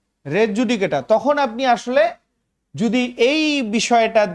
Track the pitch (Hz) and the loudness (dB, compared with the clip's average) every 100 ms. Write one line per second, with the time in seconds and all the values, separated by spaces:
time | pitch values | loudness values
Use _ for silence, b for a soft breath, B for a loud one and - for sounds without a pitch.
0 | _ _ 139 180 226 202 233 233 180 147 | _ _ -4 0 0 0 -2 0 0 -2
1 | 127 214 254 294 269 226 262 233 247 269 | 0 2 2 0 -2 0 0 0 0 0
2 | 349 - _ _ _ _ _ 139 226 247 | 0 -2 _ _ _ _ _ -4 0 0
3 | 247 247 240 311 311 285 220 202 - 233 | -2 0 2 2 0 -2 -2 -2 0 2
4 | 220 220 208 | 2 2 0